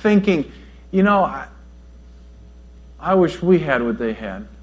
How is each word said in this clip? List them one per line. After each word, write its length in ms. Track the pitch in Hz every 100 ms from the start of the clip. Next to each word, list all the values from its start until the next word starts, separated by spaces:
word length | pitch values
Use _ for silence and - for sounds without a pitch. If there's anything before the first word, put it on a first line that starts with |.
thinking, 480 | 214 208 202 170 139 - - - -
"You 140 | 190
know, 180 | 202 202
I, 240 | 160 135 131 - - - - - - - - - - - - - - -
I 160 | 160
wish 260 | 190 170 -
we 200 | 170 185
had 200 | 156 127
what 140 | 120 113
they 140 | 117
had." 360 | 110 107 95 104 -